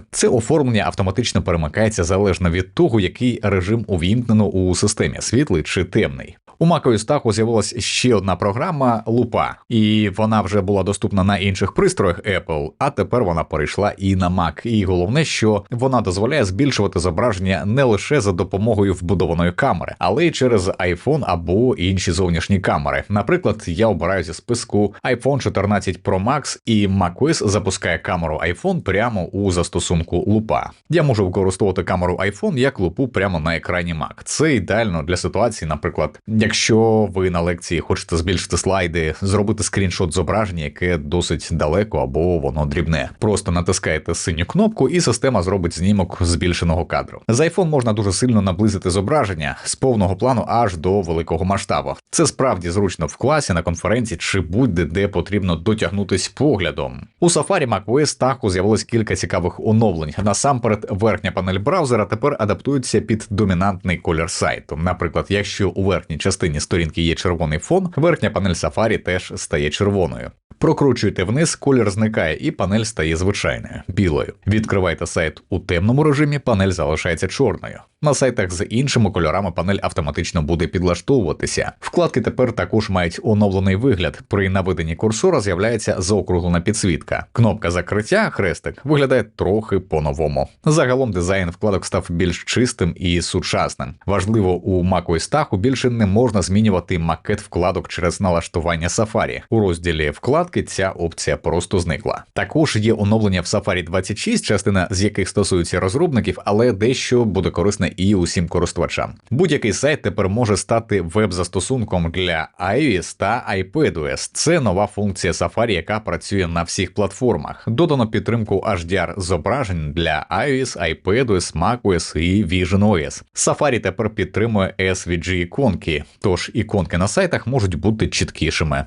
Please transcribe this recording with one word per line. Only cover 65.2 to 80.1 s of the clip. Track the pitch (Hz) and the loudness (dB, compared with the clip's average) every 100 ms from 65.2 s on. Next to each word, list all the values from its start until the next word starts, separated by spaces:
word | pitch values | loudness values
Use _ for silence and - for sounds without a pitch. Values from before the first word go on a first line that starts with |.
| 78 | -2
якщо | 98 101 - 95 | -2 -2 -2 -2
у | 92 | 0
верхній | 98 87 - 80 | 0 0 -2 -4
частині | - - 90 76 | -2 0 -2 -2
сторінки | - 95 82 73 | -2 -2 -2 0
є | 82 80 | 0 0
червоний | 95 85 82 76 | -2 -2 -2 -2
фон, | - 175 180 - | 0 0 0 0
верхня | 170 160 104 | 0 2 0
панель | - 95 | 0 -2
Safari | 82 90 - 110 90 | 0 -2 0 0 0
теж | - 90 - 95 | -2 -4 -4 -10
стає | - 82 73 | -4 -2 -2
червоною. | - 101 101 85 60 60 - _ - | 0 0 2 0 -4 -12 -16 _ -2
Прокручуєте | 151 151 143 120 107 80 | 0 2 2 2 0 0
вниз, | 92 123 160 - | 0 0 0 0
колір | - 131 104 | 2 4 2
зникає | 98 110 110 85 78 | 2 0 2 0 0
і | 143 | -4
панель | - 92 107 | -2 0 0
стає | 110 - 80 80 | -2 -2 0 0
звичайною, | 92 101 85 60 57 - - | 0 0 -2 -4 -6 -14 -8
білою. | 92 95 71 - - - | 0 2 2 -2 -6 0
Відкриваєте | 107 110 98 92 80 82 | 0 2 0 0 -2 -4
сайт | - 80 - - | -2 -2 -4 -6
у | 92 | -6
темному | - 87 101 131 | -2 0 2 2
режимі, | 151 143 151 147 | 2 2 0 0
панель | - 104 95 | 0 2 2
залишається | 85 73 78 92 82 92 | 0 0 0 -2 -2 -4
чорною. | - 131 80 55 - - - | 0 0 0 -8 -16 -20 -4
На | 151 | -2
сайтах | 139 135 123 95 | 2 0 0 -2
з | 87 101 | -2 -4
іншими | 110 139 123 104 | -2 0 2 2
кольорами | 92 80 85 101 | 2 0 0 -2
панель | 85 87 98 | -2 -2 -2
автоматично | 92 - 73 | -2 -4 -4